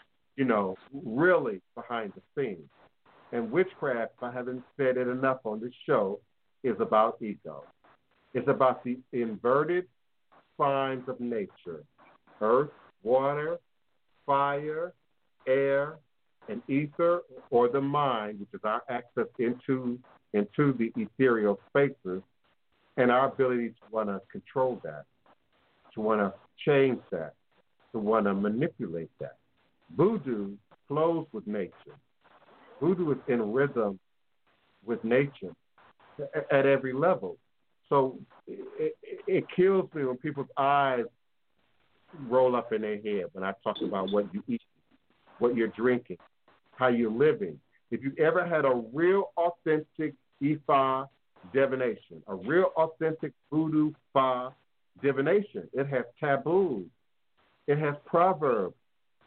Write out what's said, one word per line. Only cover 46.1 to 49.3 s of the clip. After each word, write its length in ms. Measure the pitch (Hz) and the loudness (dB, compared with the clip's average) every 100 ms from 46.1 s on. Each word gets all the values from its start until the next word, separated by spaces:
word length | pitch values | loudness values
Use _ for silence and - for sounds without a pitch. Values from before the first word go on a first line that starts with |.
| 90 _ _ _ _ _ - | -14 _ _ _ _ _ 0
how 120 | 127 | 2
you're 220 | 120 113 | 4 2
living. 500 | 113 151 143 90 73 _ _ _ | 4 2 2 -4 -10 _ _ _
If 120 | 113 | -6
you 100 | 135 156 | -6 0
ever 280 | 156 180 175 | 2 2 0
had 180 | 156 | 0
a 180 | 135 123 113 | 2 0 -2
real 400 | 139 180 196 190 | 0 2 2 0